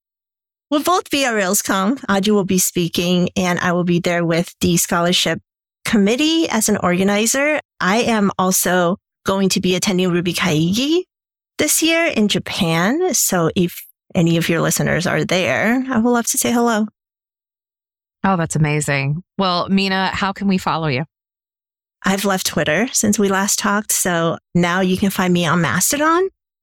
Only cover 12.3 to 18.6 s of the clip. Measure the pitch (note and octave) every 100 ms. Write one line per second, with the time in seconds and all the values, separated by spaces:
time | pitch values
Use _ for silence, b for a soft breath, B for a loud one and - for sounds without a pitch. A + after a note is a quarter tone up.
12.3 | F#3 - - E3+ E3 F#3 D4+ F#4 A3+ -
13.3 | F#3 D#3+ - F3 - - _ _ - E3
14.3 | E3 E3+ E3 D#3 - C#3+ D3 E3+ D3+ -
15.3 | F#3 C#3+ B2 G3 B3+ C4 B3 A#3+ A#3+ A#3
16.3 | - B3 A#3+ A#3+ G#3+ G#3+ - _ _ _
17.3 | _ _ _ _ _ _ _ _ _ G3
18.3 | F#3 E3 D3+